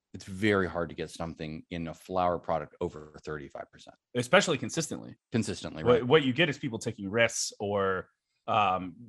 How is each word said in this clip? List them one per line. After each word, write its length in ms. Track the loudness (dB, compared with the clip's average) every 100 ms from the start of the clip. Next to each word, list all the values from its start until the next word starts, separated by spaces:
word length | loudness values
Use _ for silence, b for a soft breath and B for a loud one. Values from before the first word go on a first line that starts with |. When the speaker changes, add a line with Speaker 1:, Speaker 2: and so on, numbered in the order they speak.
| _
Speaker 1:
it's 120 | -18 -12
very 420 | 0 4 4 2
hard 220 | -2 -6
to 60 | -6
get 140 | -8
something 520 | -8 -8 -8 -8 -8 -8
in 160 | -8 -8
a 60 |
flower 440 | -10 -4 0 2 2
product 380 | 0 -2 -4 -6
over 360 | -6 -6 -14 -14
thirty-five 480 | -10 -10 -10 -14 -14
percent. 240 | -18 -20 -20 _ -4
Speaker 2:
Especially 420 | 4 6 6 0
consistently. 580 | -2 -4 -4 -8 -10 -18 _
Speaker 1:
Consistently, 540 | -2 -2 -4 -8 0 4
Speaker 2:
What, 80 |
Speaker 1:
right. 120 | 4 6
Speaker 2:
what 160 | 4 4
you 80 |
get 160 | 2 0
is 80 | 0
people 180 | -6 -6
taking 320 | -6 -8 -2
risks 440 | 2 2 2 -6 -4
or, 520 | -2 2 2 0 -4 _ _ _ 0
um, 460 | 2 4 2 -4 -10